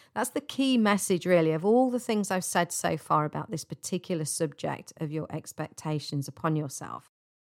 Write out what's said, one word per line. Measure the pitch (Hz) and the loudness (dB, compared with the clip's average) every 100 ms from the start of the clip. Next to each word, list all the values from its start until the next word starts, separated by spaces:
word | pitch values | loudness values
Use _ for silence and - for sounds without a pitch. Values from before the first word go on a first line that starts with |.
| _ | _
that's | - 254 | -4 -4
the | 294 | -4
key | - - 269 247 | -6 0 4 6
message, | 214 202 - 180 175 | 4 4 2 0 4
really, | 175 160 | 4 6
of | 160 | 2
all | 196 240 254 | 4 4 4
the | 240 | 0
things | 240 214 196 | 0 0 0
I've | 185 | -2
said | - 180 175 | 0 0 0
so | - 170 160 | 0 -2 -2
far | - 156 | 2 2
about | 151 151 - | 2 -4 -6
this | 160 | -8
particular | - - - 180 - 170 | -8 -12 -6 -6 -4 -4
subject | 151 - 160 - 156 - - - | -2 -2 -4 -4 -6 -6 -10 -8
of | 156 | -6
your | 156 - | -6 -6
expectations | 160 - - 151 - 156 151 - 143 139 | -10 -10 -10 -10 -8 -4 -4 -2 -6 -6
upon | - 160 | -4 -2
yourself. | 156 143 - - 58 _ _ _ _ _ | 0 -2 -8 -12 -14 _ _ _ _ _